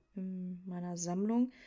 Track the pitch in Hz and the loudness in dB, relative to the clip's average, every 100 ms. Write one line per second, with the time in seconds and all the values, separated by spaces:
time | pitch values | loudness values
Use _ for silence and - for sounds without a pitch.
0 | _ - 185 185 180 180 185 180 175 175 | _ -8 -6 -4 -6 -8 -6 -6 -4 -4
1 | 175 180 208 233 254 - | 0 2 4 4 4 0